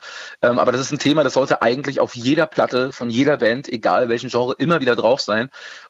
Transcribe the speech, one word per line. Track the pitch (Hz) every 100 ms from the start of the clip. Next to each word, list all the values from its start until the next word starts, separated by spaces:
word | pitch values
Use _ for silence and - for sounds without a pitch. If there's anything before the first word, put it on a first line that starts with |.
| - - - -
Ähm, | 120 123
aber | 127
das | 123
ist | 131
ein | 143
Thema, | - 156 135
das |
sollte | 131 139 147
eigentlich | - 131 143 135
auf | - 120
jeder | 117 160 156
Platte | - 117 127 131
von | - 120
jeder | 117 143 139
Band, | 110 123 -
egal | 120 104 90 123
welchen | 117 127
Genre, | 120 123 -
immer | 147 165
wieder | 127 117
drauf | 110 135
sein, | - 107 131 - - - -